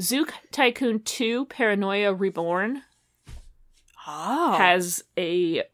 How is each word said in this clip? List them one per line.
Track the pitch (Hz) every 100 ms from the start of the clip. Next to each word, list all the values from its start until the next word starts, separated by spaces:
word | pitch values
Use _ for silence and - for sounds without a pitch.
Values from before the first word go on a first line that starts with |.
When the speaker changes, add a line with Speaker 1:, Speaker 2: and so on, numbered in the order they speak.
Speaker 1:
Zook | 180 262 311 - -
Tycoon | - 254 240 247 220
two, | - - 226 240 269
Paranoia | - 226 202 196 202 208 185
Reborn | 190 170 170 180 208 269 - _ _ _ - - - - _ _ _ - -
Speaker 2:
Oh. | 151 175 269 285
Speaker 1:
has | 185 185 180 180 - - -
a | 170 175 175 147 -